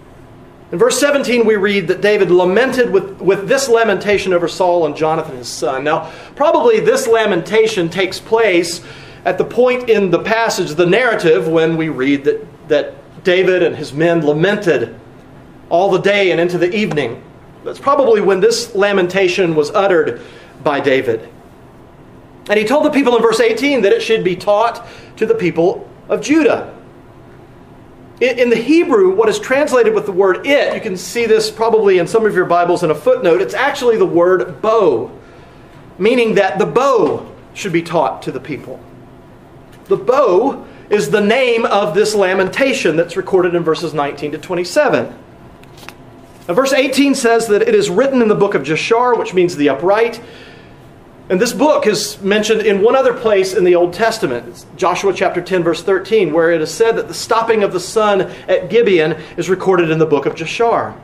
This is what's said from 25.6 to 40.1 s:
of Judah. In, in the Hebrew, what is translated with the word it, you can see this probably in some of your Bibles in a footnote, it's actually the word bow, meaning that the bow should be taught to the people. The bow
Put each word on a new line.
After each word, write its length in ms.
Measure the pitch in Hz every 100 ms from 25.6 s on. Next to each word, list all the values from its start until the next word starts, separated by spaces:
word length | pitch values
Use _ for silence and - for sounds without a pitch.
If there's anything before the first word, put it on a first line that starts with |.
| 185 - - - -
of 140 | -
Judah. 520 | 254 320 240 - - - - - - - - - - - - - - - - -
In, 180 | 254 240
in 100 | 240
the 60 | 226
Hebrew, 580 | 240 330 339 220 185
what 160 | 196 214
is 80 | -
translated 560 | - 269 294 247 214
with 120 | 208 202
the 60 |
word 340 | 180 190 175 277
it, 260 | 277 185
you 80 | 202
can 160 | - 180
see 280 | - 240 226
this 260 | 220 214
probably 480 | - 226 214 196 180
in 80 | 165
some 180 | 226 214
of 80 |
your 120 | 175 175
Bibles 380 | 175 175 170
in 60 | 170
a 60 | 151
footnote, 460 | 254 247 - -
it's 120 | -
actually 440 | 202 277 - 240 214
the 80 | 170
word 560 | 165 180 185 - 139
bow, 500 | 214 226 170 110 - - - - - - - - - -
meaning 380 | 208 254 226 196
that 220 | 190 190
the 80 | 190
bow 640 | 233 277 240 143 - - - -
should 200 | - -
be 80 | 160
taught 380 | 165 170 131 -
to 80 | 156
the 80 | 135
people. 400 | - 139 127 127 - - - - - - - - - - -
The 120 | 190
bow 680 | -